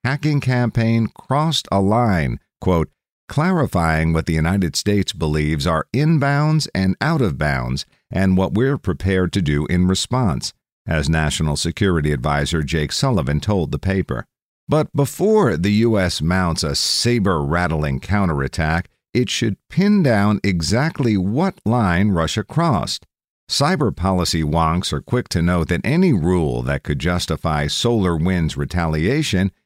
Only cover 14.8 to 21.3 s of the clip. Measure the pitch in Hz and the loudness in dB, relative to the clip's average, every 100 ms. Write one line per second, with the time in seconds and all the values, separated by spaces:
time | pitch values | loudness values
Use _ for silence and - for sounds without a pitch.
14.8 | 147 139 139 - 202 214 143 78 98 104 | 0 -2 -2 0 2 4 2 2 2 2
15.8 | 117 107 90 - 80 92 90 80 76 69 | 2 2 0 -2 0 0 0 -2 -2 -2
16.8 | - - 120 120 95 82 71 85 90 80 | -2 -2 0 0 2 0 0 0 0 0
17.8 | 76 65 - 101 92 71 67 - 78 82 | -2 -4 -2 0 0 0 -2 -2 -2 -2
18.8 | - _ _ 120 123 - 110 95 - - | -4 _ _ -2 -2 -2 -2 -4 -6 0
19.8 | 202 208 143 104 104 104 101 90 76 110 | 2 4 4 4 2 2 0 0 0 0
20.8 | 156 - 123 101 92 | 0 0 0 0 0